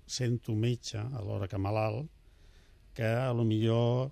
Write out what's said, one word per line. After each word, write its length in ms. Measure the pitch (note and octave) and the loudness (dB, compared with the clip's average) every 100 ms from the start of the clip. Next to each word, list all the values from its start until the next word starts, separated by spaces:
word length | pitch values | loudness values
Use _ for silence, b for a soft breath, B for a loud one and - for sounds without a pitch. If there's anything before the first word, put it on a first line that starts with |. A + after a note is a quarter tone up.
| - | -10
sent 340 | - A#2+ A#2+ | -4 -2 -2
tu 140 | - A2 | -2 0
metge, 420 | A#2 A#2+ - G#2+ | 0 0 -4 -8
a 240 | A2+ C3 | -6 -6
l'hora 260 | G2+ G#2 G2 | -6 -4 -4
que 100 | G2+ | -2
malalt, 500 | G2 G#2+ A2 G#2+ D#3 - - - - - - - - - | 0 0 0 -2 -8 -14 -20 -20 -20 -20 -20 -20 -16 -2
que 100 | A2+ | 0
a 260 | A#2 C3 | 2 2
lo 100 | A#2+ | 2
millor 680 | A2+ A2 A2+ A#2 A#2+ B2 C3 | 2 4 4 4 4 2 -2